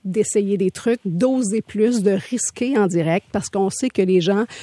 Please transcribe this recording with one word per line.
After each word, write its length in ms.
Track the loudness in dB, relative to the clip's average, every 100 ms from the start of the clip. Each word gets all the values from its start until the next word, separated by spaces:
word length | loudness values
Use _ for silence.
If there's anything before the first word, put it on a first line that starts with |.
d'essayer 520 | -4 -2 0 0 0 0
des 140 | 0
trucs, 300 | -2 -2 -2
d'oser 580 | -2 0 2 2 0 -4
plus, 400 | -4 0 2 2
de 100 | 2 0 -2
risquer 460 | -6 -6 -4 0 2
en 80 | 2
direct, 400 | 2 2 0 -2
parce 160 | -6 -4
qu'on 220 | -2 -2
sait 180 | -2 -2
que 140 | 0
les 180 | 2 2
gens 240 | 2 0 -2 -8